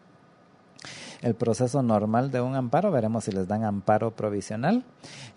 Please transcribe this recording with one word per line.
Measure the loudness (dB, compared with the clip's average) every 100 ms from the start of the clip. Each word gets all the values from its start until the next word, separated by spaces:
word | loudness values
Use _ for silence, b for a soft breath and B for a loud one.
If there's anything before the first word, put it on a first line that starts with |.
| _ -20 _ _ _ _ _ -20 B B B B
el | -2
proceso | 0 2 2 2 2
normal | 4 4 4 2 2
de | 0
un | -2
amparo. | -2 0 2 2
Veremos | 2 2 -2
si | -2
les | -2 0
dan | 0
amparo | 0 -2 2 2 2
provisional. | -2 -4 -4 -6 -2 0 0 -2 -16 B B B